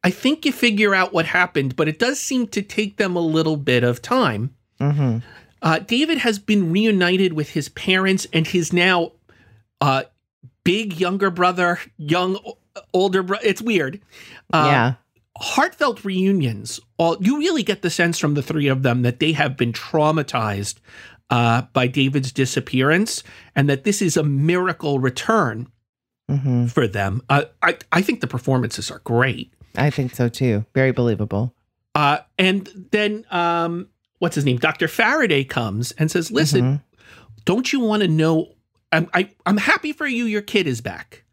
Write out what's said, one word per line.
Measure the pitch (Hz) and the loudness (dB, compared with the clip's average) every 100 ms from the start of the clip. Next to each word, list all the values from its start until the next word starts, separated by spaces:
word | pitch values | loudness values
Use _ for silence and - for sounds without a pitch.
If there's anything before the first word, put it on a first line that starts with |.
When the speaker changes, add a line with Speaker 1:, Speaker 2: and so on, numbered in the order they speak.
Speaker 1:
I | 180 | 0
think | 180 254 302 294 | 0 -2 0 -2
you | |
figure | 254 240 208 214 | 0 0 2 2
out | 190 185 | 2 0
what | 170 160 | 0 0
happened, | 180 180 147 139 127 | 0 0 0 -2 0
but | 156 | -2
it | 156 | 0
does | 240 277 | -2 -2
seem | - 262 240 | -4 -2 -2
to | - | -4
take | 202 - 214 - | -4 -4 -4 -2
them | 196 175 | -2 0
a | |
little | 165 160 160 156 | 0 0 0 -2
bit | 135 123 | 0 2
of | 123 120 | 2 -2
time. | - 254 196 107 127 _ _ _ | -2 0 2 0 -6 _ _ _
Speaker 2:
Mm-hmm. | 143 147 135 113 - - _ _ | -2 0 0 0 -6 -20 _ _
Speaker 1:
Uh, | - 160 | 0 0
David | 202 240 311 311 | 0 0 0 0
has | 240 202 | 0 -2
been | - 208 170 | 0 2 2
reunited | 180 220 196 180 185 190 | 2 2 2 2 2 2
with | 156 147 | 0 -4
his | - 143 | -4 -6
parents | - - 185 190 190 - | -8 0 2 2 0 0
and | 156 160 | -2 0
his | 180 165 | 0 0
now, | 175 180 180 165 _ _ _ _ _ _ _ | 2 2 2 -2 _ _ _ _ _ _ _
uh, | 143 135 - _ _ _ 127 _ | 2 2 -2 _ _ _ -20 _
big | - 196 220 165 | -2 0 -2 -2
younger | 180 190 196 | -2 0 -2
brother, | 175 180 180 180 175 - _ | 0 0 2 0 -2 -8 _
young | 147 170 185 190 - | -2 0 0 -4 -8
o-, | - _ - - | -18 _ -20 -4
older | 185 196 190 | 0 2 2
bro-, | 185 202 | 0 -2
it's | 214 190 | 0 -2
weird. | 220 202 139 190 _ - - - _ | 0 0 -2 -6 _ -20 -20 -20 _
Uh, | 160 151 | 2 4
Speaker 2:
Yeah. | 139 120 123 _ _ _ - | 4 2 -2 _ _ _ -12
Speaker 1:
heartfelt | - - 320 - 294 208 196 | -4 0 0 0 -2 -2 -4
reunions. | 185 190 196 135 107 113 - _ - | 0 2 2 0 -4 -10 -14 _ -2
All, | 170 165 | 0 2
you | 190 294 | 2 2
really | 320 330 | 0 0
get | 202 196 | -2 -2
the | 175 | -2
sense | - 170 165 | 0 0 2
from | 151 147 | 0 0
the | |
three | 131 156 143 | -2 -2 0
of | 131 | 2
them | 131 120 | 2 2
that | 123 120 | 0 0
they | 156 | -2
have | 156 151 131 | 2 0 0
been | 120 | -2
traumatized, | 113 - 156 151 160 143 135 110 101 101 - _ - - - _ | -2 -4 0 2 0 -2 -4 -2 -4 -6 -10 _ -20 -20 -20 _
uh, | 123 117 117 - | 2 2 2 0
by | - 123 | -2 0
David's | 135 135 143 131 | 0 0 0 -4
disappearance, | - 131 - - 127 131 165 214 - - - - - | -4 -2 -2 -2 0 2 2 0 -4 -12 -20 -6 0
and | 143 | 0
that | 139 208 | 0 0
this | 202 | 0
is | 185 165 | 0 0
a | |
miracle | 151 139 156 180 185 165 151 139 | 0 0 0 0 -2 -4 -2 0
return | 131 123 - 220 139 110 123 _ _ _ _ _ - | 0 -2 0 0 0 -4 -12 _ _ _ _ _ -4
Speaker 2:
Mm-hmm. | 143 135 123 120 | -2 0 2 2
Speaker 1:
for | 135 120 | 0 0
them. | 98 98 101 - | -2 -2 -4 0
Uh, | 139 147 _ | 0 0 _
I, | 170 - - | -2 -2 -2
I | 170 | 0
think | 196 254 | 0 -2
the | 131 | -4
performances | 131 - 131 117 - - | -6 -2 0 -2 -6 -10
are | - | -12
great. | - 120 131 110 - _ - - | -2 0 0 -2 -10 _ -14 -2
Speaker 2:
I | 143 | 0
think | - 127 - | 0 -6 -2
so | 120 | -2
too. | - 131 104 110 | 0 0 0 -2
Very | 135 131 | 0 0
believable. | 123 120 107 104 101 123 _ _ _ _ | 2 0 0 -2 -2 -4 _ _ _ _
Speaker 1:
Uh, | 147 147 147 - - | 0 2 0 -4 0
and | 185 196 190 196 180 | 2 2 -4 -18 -4
then, | 208 208 214 226 | 0 0 -4 -6
um, | 180 170 170 170 170 190 _ _ _ | -2 0 0 -2 -6 -10 _ _ _
what's | 175 | -4
his | 156 | 0
name? | 139 123 | 0 2
Doctor | 156 - 165 | 0 0 -4
Faraday | - 226 302 247 147 | 0 0 2 2 0
comes | 135 - 117 101 120 - | 0 -4 -4 -4 -6 -2
and | 160 | 0
says, | 175 160 | 0 -2
"Listen, | 147 156 135 | 0 2 2
Speaker 2:
Mm-hmm. | 123 143 _ _ - - - - - | 2 -2 _ _ -20 -20 -20 -8 -2
Speaker 1:
don't | 196 254 | 0 0
you | 277 | -2
wanna | 226 214 190 | 0 0 2
know? | 156 160 160 180 _ _ _ _ | 2 2 2 -2 _ _ _ _
I'm, | 160 165 | -2 0
I, | 180 196 _ - | -2 -2 _ -2
I'm | 202 | 0
happy | 202 370 302 | 2 0 -2
for | 294 302 | -6 -4
you. | 233 233 | -4 -2
Your | 208 | -4
kid | 208 202 160 | -2 0 0
is | 117 | -4
back. | 113 85 - - _ | -6 -12 -16 -20 _